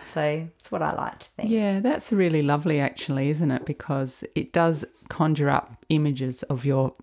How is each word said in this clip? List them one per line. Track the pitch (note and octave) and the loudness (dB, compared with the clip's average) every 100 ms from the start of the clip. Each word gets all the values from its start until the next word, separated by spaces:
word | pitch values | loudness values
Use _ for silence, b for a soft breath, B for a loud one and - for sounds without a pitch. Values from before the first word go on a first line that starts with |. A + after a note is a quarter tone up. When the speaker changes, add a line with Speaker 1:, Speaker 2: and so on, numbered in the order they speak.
| - | -6
Speaker 1:
So | D#3+ D3+ D3+ D#3+ _ | -4 -2 -2 -6 _
it's | - | -8
what | F#3+ | -4
I | D3+ | -2
like | - - - | -2 -6 -10
to | - | -18
think. | - G#3+ | -6 0
Speaker 2:
Yeah, | A3 G3+ G3 | 2 2 2
that's | A#3+ - - | 0 -2 0
really | G3+ F3 D#3 | 2 4 4
lovely | C#3+ D3 D#3+ D3 | 2 2 2 2
actually, | C#3 - - C3+ C#3 | 0 -4 -4 0 0
isn't | D3+ D3+ | 2 0
it? | B2+ - | 0 -4
Because | C#3+ - C#3 C3 - - D3+ | -8 -4 -4 -4 -8 -6 -6
it | C3 | 0
does | E3 E3 D3+ - _ - | 2 2 2 -6 _ -12
conjure | - D#3 D3 C#3+ | 0 2 2 2
up | C3+ - A#2 - | 0 -2 -14 0
images | D3+ D3 C3 C3 B2+ | 2 2 0 -4 -6
of | - C3 C#3 | -4 -2 0
your | C3+ C3+ - | 2 0 -4